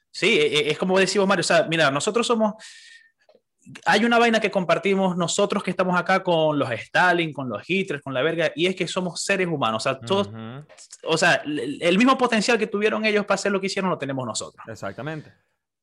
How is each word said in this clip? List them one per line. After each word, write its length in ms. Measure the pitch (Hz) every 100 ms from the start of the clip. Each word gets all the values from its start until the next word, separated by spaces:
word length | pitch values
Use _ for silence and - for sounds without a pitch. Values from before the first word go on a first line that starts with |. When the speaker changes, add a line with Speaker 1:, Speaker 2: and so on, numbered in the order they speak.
| _
Speaker 1:
Sí, 260 | - 180 202
e-, 200 | 151 143
e-, 140 | 147
es 60 | 151
como 220 | 190 185
decimos, 260 | 185 208 190
Mario, 140 | 196
o 40 | 160
sea, 180 | 170 147
mira, 200 | 165 147
nosotros 380 | 139 175 214 226
somos... 280 | 226 214 202 - - - - _ _ _ _ _ _ - 131 -
Hay 180 | 196
una 160 | 233 233
vaina 220 | 233 220
que 100 | 214
compartimos 640 | 196 170 165 196 196 190 180
nosotros 480 | 170 - 202 208
que 80 | 190
estamos 260 | 175 185 180
acá 240 | 170 190
con 380 | 180 170 156 147
los 100 | 123
Stalin, 640 | 113 - - 180 175 165
con 160 | 139 131
los 160 | 101 -
Hitler, 360 | 185 185 147
con 120 | -
la 80 | 131
verga, 300 | 147 165 156 -
y 80 | 175
es 80 | 185
que 140 | 170
somos 340 | - 180 165
seres 240 | - 196 180
humanos, 380 | 156 117 110 139
o 40 |
sea, 120 | 131
todos, 260 | 117 196 196
Speaker 2:
Ujú. 380 | 110 110 131 147 - - - -
Speaker 1:
o 120 | 156
sea, 180 | 175 - -
el, 360 | 147 131 143
el 160 | 170 185
mismo 200 | 247 262
potencial 400 | 247 226 202 233
que 100 | 214
tuvieron 380 | 202 208 214 220
ellos 200 | 208 202
para 100 | 196
hacer 180 | 202
lo 80 | 196
que 60 | 190
hicieron, 220 | 196 190
lo 80 | 160
tenemos 280 | 139 135 123
nosotros. 400 | 107 80 - -
Speaker 2:
Exactamente. 640 | 110 98 98 131 160 - _ _ _ _ _